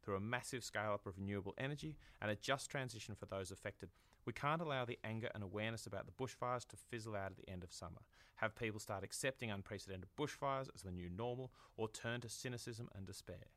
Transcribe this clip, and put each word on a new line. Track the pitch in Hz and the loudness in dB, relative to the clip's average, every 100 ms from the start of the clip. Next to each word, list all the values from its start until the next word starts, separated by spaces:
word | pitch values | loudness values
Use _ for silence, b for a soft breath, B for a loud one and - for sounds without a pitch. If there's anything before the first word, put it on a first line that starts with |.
through | - 98 | 4 2
a | |
massive | 107 123 - 127 | 4 2 2 -2
scale-up | - 107 107 104 - | 0 2 4 4 2
of | 92 | -2
renewable | 98 101 95 - | 0 2 0 0
energy | 135 147 156 143 B B | 0 0 -4 -6 B B
and | 104 | 2
a | 107 | 4
just | - 135 - | 4 4 4
transition | 143 127 110 - | 0 0 -2 -6
for | 101 101 | -6 -2
those | 95 95 | -2 -2
affected. | 95 104 - 90 B B B | -2 -4 -4 -10 B B B
We | - | -6
can't | 113 143 160 | 2 4 4
allow | 165 135 120 | 4 2 2
the | 117 | 0
anger | 110 113 110 - | 0 0 0 -2
and | |
awareness | 98 101 110 113 - | -2 0 2 0 -2
about | 101 - | -4 -4
the | |
bushfires | - 131 - 123 123 - | -2 -2 0 2 2 0
to | - | -12
fizzle | - 120 110 | -6 -4 0
out | 104 95 | 0 0
at | 95 | -2
the | - | -6
end | 92 87 | -6 -4
of | |
summer, | - 87 - - B B - | -6 -8 -8 -14 B B 2
have | 113 - | 2 4
people | 113 104 | 0 0
start | - 101 | 0 -2
accepting | 95 - 135 131 117 | 0 2 2 2 0
unprecedented | 98 - 101 - 92 92 - | 0 -2 -6 -4 -6 -6 0
bushfires | 147 - 143 135 135 | 0 2 2 2 0
as | - | -6
the | 98 | -4
new | 90 87 | -2 -2
normal, | 90 120 123 127 B B - | 0 0 0 -4 B B 0
or | 110 | 0
turn | - 117 120 | 2 0 0
to | 120 | 0
cynicism | - 131 120 - 113 120 98 | -2 -2 0 -2 -4 -4 -4
and | 98 | -6
despair. | 101 - 90 - | -6 -8 -8 -10